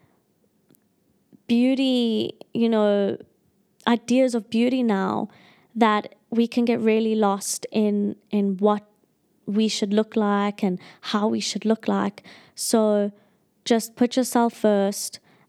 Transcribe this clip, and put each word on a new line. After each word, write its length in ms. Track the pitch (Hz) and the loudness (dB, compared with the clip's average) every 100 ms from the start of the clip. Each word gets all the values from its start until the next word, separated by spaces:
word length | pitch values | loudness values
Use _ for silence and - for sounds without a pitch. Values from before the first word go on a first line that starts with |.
| _ _ _ _ _ _ _ _ _ _ _ _ _ - - | _ _ _ _ _ _ _ _ _ _ _ _ _ -16 -2
beauty, 880 | 240 254 269 262 247 233 220 226 - - | 2 2 2 0 0 0 0 -4 -8 -10
you 160 | 233 226 | -2 2
know, 480 | 220 208 202 196 - - _ _ _ _ _ - | 2 2 2 0 -4 -12 _ _ _ _ _ 0
ideas 480 | 233 - 247 262 | 0 2 2 2
of 160 | 233 196 | 0 -4
beauty 320 | 226 247 254 | 0 0 2
now 460 | 240 196 190 214 214 - - _ _ | 0 0 -2 -4 -6 -12 -20 _ _
that 400 | 226 226 208 - - _ | 0 2 2 -4 -14 _
we 180 | 226 233 | -2 0
can 200 | 247 233 | 0 0
get 120 | 233 | 0
really 340 | 220 220 220 | 2 2 0
lost 520 | 220 202 196 - - - | 0 0 -2 -6 -10 -4
in, 440 | 220 208 202 202 - _ | -2 0 0 -4 -6 _
in 280 | 208 202 185 | -2 -2 0
what 280 | 208 208 - _ _ _ _ _ - | 0 0 -6 _ _ _ _ _ -6
we 200 | 202 220 | -2 0
should 280 | - 202 | -2 0
look 200 | 208 220 | 0 0
like 480 | 226 208 202 202 202 | 0 0 0 -2 -2
and 160 | 196 180 - - | -2 -4 -8 -16
how 280 | - 208 214 | -6 -2 -2
we 120 | 226 | -2
should 240 | - 202 | -6 -4
look 240 | 214 220 - | -2 -2 0
like. 340 | 196 202 - - - - | -2 -2 -6 -18 -20 -20
So 580 | - - 233 214 208 202 202 _ _ _ _ | -10 -2 2 2 2 0 -6 _ _ _ _
just 320 | - 233 - - | 0 0 0 -2
put 180 | 240 | 0
yourself 380 | 262 247 240 233 | 0 0 0 0
first, 680 | - 214 202 196 202 - - _ _ | 0 2 2 0 -4 -10 -14 _ _